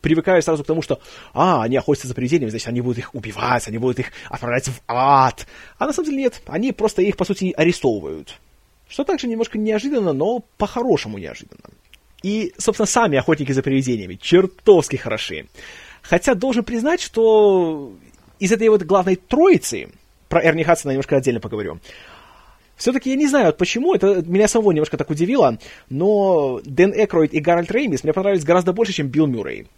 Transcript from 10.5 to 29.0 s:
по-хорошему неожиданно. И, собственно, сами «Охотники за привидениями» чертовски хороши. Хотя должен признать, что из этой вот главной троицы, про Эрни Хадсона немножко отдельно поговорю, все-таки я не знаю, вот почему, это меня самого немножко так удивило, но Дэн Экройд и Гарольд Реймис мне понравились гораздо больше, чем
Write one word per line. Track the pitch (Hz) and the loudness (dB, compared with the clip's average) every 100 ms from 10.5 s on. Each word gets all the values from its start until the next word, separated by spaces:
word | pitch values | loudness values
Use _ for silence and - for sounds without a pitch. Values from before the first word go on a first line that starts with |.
| _ | _
по-хорошему | 208 - 247 175 110 104 | -6 -4 0 0 -2 -12
неожиданно. | 80 - - - - _ _ _ _ _ | -12 -16 -20 -20 -20 _ _ _ _ _
И, | 185 214 208 - | -6 -4 -4 -4
собственно, | - 214 214 | -4 0 0
сами | - 226 139 | 2 2 2
«Охотники | 127 156 139 | 2 0 0
за | 135 | -2
привидениями» | 135 135 127 117 92 92 | 0 0 0 -4 -6 -12
чертовски | - 175 190 - - 185 143 139 | 2 4 4 0 6 6 6 -6
хороши. | - 110 - 80 - - - - - - | -6 -8 -8 -10 -14 -20 -20 -20 -20 -20
Хотя | - 175 - 220 | -2 0 2 0
должен | 254 240 | 0 -2
признать, | 226 240 262 359 | -2 -4 -2 -2
что | - - 226 214 208 190 170 156 135 92 _ _ _ _ | -4 0 4 6 6 4 0 -4 -12 -18 _ _ _ _
из | 196 | -2
этой | 226 226 | 2 4
вот | 214 | 2
главной | 165 196 180 185 | 4 2 2 -2
троицы, | _ 254 359 330 - 98 65 - _ _ _ | _ 4 6 4 0 -10 -12 -20 _ _ _
про | 165 160 | 2 2
Эрни | 160 | 0
Хадсона | 160 165 147 | 2 0 0
немножко | 135 135 139 | -4 0 0
отдельно | 127 120 | 0 -2
поговорю, | 110 107 98 85 - - - - - - - _ _ _ | -6 -8 -8 -10 -18 -20 -20 -20 -20 -20 -20 _ _ _
все-таки | - 254 262 | -2 -2 -2
я | 262 | -2
не | 294 | 0
знаю, | 277 190 | 2 2
вот | - | 2
почему, | 180 233 311 | -2 0 0
это | 277 190 190 170 | 2 2 0 0
меня | 185 208 | 2 2
самого | 233 208 | 2 2
немножко | 160 151 139 | 2 -2 -4
так | 143 | -6
удивило, | 151 170 269 147 113 - - _ | -2 0 2 2 2 -12 -20 _
но | 131 185 214 196 175 139 127 - | -2 0 2 2 2 0 -4 -8
Дэн | 135 190 | 2 2
Экройд | 226 208 175 156 | 2 0 2 2
и | 160 | 0
Гарольд | 151 170 170 | 0 0 0
Реймис | 220 277 139 | -2 -2 -2
мне | 151 | -2
понравились | 156 190 196 | -2 0 -2
гораздо | 147 175 180 | 2 2 2
больше, | 180 214 | 0 -2
чем | 180 | -2